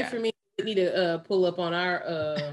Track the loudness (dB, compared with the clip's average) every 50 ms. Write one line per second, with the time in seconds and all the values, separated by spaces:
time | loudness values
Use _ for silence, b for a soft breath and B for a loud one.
0 | 0 0 -2 -2 -2 -2 -4 _ _ _ _ -4 -4 0 2 2 2 4 2 2
1 | 2 2 0 -2 -2 0 2 2 4 2 2 0 -2 -2 0 0 0 0 -2 -2
2 | -2 -4 -4 -2 -2 -2 -2 -4 -4 -6